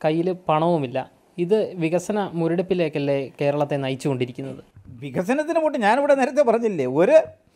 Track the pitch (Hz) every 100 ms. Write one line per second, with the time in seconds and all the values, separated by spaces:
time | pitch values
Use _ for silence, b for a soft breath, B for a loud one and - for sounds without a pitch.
0 | 156 160 175 180 - 156 165 165 131 127
1 | - _ _ - 175 214 190 185 160 175
2 | 175 208 190 170 165 175 180 185 160 151
3 | 143 139 127 - 143 147 143 143 135 135
4 | 147 131 123 123 135 131 - - - 123
5 | 143 123 185 269 311 330 311 277 208 247
6 | 285 277 254 277 247 226 233 175 127 139
7 | 190 311 - - _